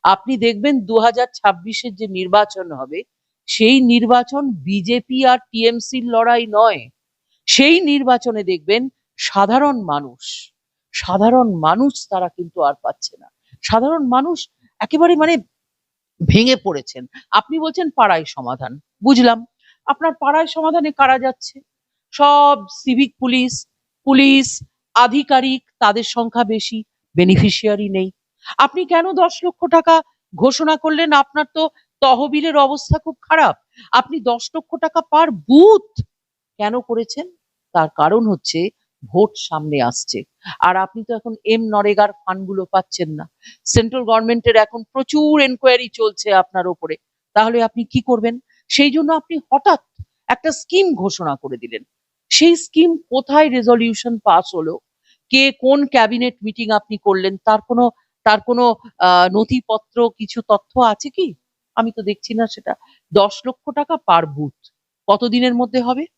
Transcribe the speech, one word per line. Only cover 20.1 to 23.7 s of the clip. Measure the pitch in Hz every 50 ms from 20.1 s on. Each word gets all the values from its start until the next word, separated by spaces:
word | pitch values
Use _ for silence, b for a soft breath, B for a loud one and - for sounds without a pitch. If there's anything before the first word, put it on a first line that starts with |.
| 320 _
পাড়ায় | 277 277 294 320 330
সমাধানে | 320 - 320 311 320 311 339 294 302
কারা | 285 - 277 262 262 262
যাচ্ছে? | 247 262 254 _ - - _ 269 _ _ _ _ _ _ _ _ _ _
সব | - - 285 285 285 294 285 285 285 277 196 -
সিভিক | - - - 262 247 240 277 220 _ _
পুলিশ, | 254 254 247 254 247 254 - - - _